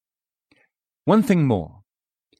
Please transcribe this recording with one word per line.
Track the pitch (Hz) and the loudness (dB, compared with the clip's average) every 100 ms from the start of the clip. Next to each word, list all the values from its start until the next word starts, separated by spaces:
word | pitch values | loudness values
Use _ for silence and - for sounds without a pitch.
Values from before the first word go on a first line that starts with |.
| _ _ _ _ _ _ _ _ _ _ | _ _ _ _ _ _ _ _ _ _
One | - 214 | -2 0
thing | 208 180 139 | 2 0 0
more. | 101 78 - _ _ _ _ _ _ | -2 -6 -16 _ _ _ _ _ _